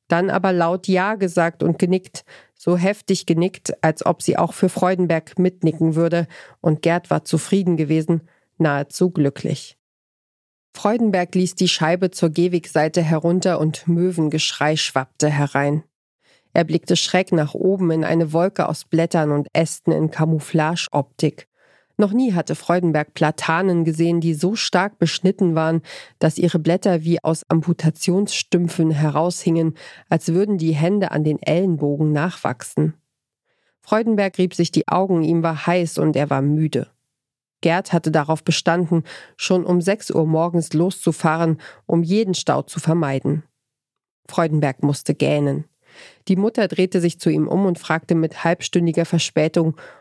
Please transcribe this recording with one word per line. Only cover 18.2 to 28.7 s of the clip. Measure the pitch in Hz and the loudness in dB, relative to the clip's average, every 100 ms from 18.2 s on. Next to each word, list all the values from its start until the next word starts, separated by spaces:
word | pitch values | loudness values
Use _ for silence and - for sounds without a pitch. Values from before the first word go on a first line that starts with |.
| 160 | 0
Wolke | 160 185 - - | 0 0 0 -2
aus | 156 | -4
Blättern | - 165 170 170 151 | -2 0 2 2 2
und | 147 143 | 0 0
Ästen | - 165 - - | 0 -2 -2 0
in | 156 156 | 0 0
Camouflage-Optik. | - 160 160 - 165 156 170 - 147 139 - 151 - - _ _ _ _ - | 0 0 0 0 0 0 -2 -4 -4 -4 -4 -4 -4 -12 _ _ _ _ -2
Noch | 208 | 0
nie | 226 262 | 2 2
hatte | 180 - 156 | 0 -2 -4
Freudenberg | - 180 175 151 151 | 0 0 2 0 -2
Platanen | - 156 - - 165 190 175 165 | 0 -2 0 -2 0 2 2 0
gesehen, | 156 170 170 | 2 2 2
die | 165 | 0
so | 151 175 220 | 0 -2 -2
stark | - 180 196 - | 0 0 0 0
beschnitten | 165 - 185 202 180 160 | -2 2 0 2 2 2
waren, | 160 165 - - - _ | 2 0 -4 -12 -20 _
dass | 160 - | 0 2
ihre | 175 170 | 0 2
Blätter | 156 180 208 175 160 | 0 0 2 0 0
wie | 170 | 0
aus | - 160 - | 0 -4 0
Amputationsstümpfen | 160 165 165 160 - - 180 208 - - 180 175 | 0 0 0 0 -2 -2 0 -2 -4 -2 0 0